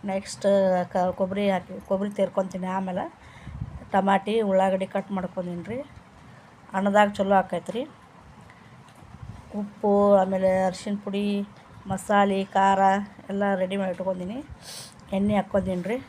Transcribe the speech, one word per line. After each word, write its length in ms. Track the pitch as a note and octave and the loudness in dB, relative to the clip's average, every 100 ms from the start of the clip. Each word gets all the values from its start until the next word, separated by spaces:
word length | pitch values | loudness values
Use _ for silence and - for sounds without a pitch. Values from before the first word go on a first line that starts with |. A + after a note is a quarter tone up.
| G3+ | -4
ನೆಕ್ಸ್ಟ್ 360 | F#3+ G3 - G3+ G3 F#3+ F#3 F3+ | -6 -6 -2 2 4 4 2 0
ಕ-, 180 | F#3+ F3+ F3+ | 0 0 0
ಕೊಬ್ಬರಿ 260 | F#3 G3 G3+ | -2 0 0
ಹಾಕಿ 200 | F#3 - F#3+ - | 0 -4 -16 -4
ಕೊಬ್ಬರಿ 220 | F#3+ G#3 G3+ | -2 -2 0
ತೇರ್ಕೊತೀನಿ. 500 | F#3 G3 F#3+ F#3 F#3 F#3+ | 0 0 -4 -6 -4 -4
ಆಮೇಲೆ 280 | F#3 F#3 E4 - - - - - - - - | -4 -6 -8 -12 -20 -20 -16 -12 -12 -12 -2
ಟಮಾಟಿ 400 | G3+ G3 G3 G3+ A3+ G#3 | 0 2 0 2 0 2
ಉಳ್ಳಾಗಡ್ಡಿ 380 | F#3+ F#3+ F#3+ F#3+ | 4 4 2 -2
ಕಟ್ 160 | G3 - F#3+ | -4 -4 -6
ಮಾಡ್ಕೊತೀನಿ 480 | F3+ - F3 F3 F3 | -6 -6 -8 -8 -8
ರೀ. 60 | B3 C#4+ - - - - - - - - | -10 -10 -18 -20 -20 -20 -20 -20 -20 -6
ಹಣ್ಣದಾಗ 340 | G3 G3+ G3+ G#3 G3+ | -2 4 4 4 2
ಚಲೋ 180 | G3 G3 | 4 4
ಆಕೈತ್ರಿ. 420 | F#3+ F3 - A3 D4+ - - - - - - - - - - - - - - - - G#3 | 2 -6 -6 -8 -8 -12 -20 -20 -20 -20 -20 -20 -20 -20 -20 -20 -20 -18 -16 -18 -10 -8
ಉಪ್ಪು 300 | G3+ - G#3 G3+ G3+ G3+ | -8 -2 2 4 6 6
ಆಮೇಲೆ 300 | F#3+ F#3+ F#3+ F#3 F#3+ | 4 2 2 2 0
ಅರಿಶಿನ 280 | F3+ - G3+ G3+ | -2 -8 -6 -6
ಪುಡಿ 180 | G3 G3+ G3+ G3+ - - - F#3+ | -4 -2 -4 -6 -12 -20 -20 -8
ಮಸಾಲೆ 500 | F#3+ - G3+ G3+ G3 F#3+ | -8 2 4 4 2 -2
ಖಾರ 260 | G3 G3 G3 G3 G3 G3+ - - | 2 4 4 4 2 -4 -16 -10
ಎಲ್ಲ 100 | G3 G3+ F#3+ | -4 -2 0
ರೆಡಿ 160 | F#3 G3 | -2 -2
ಮಾಡಿ 120 | F#3+ F3+ | -4 -4
ಇಟ್ಕೊತೀನಿ. 420 | F#3 F#3 F3+ A#3+ D4+ - - - - - - G3 | -6 -6 -8 -10 -14 -18 -18 -18 -18 -20 -6 -2
ಎಣ್ಣೆ 180 | G3+ G#3 | 0 0
ಹಾಕ್ಕೊತೀನಿ 440 | G3 G3+ F#3 F3+ F3 | 0 -2 -2 -4 -4
ರೀ. 60 | B3 | -6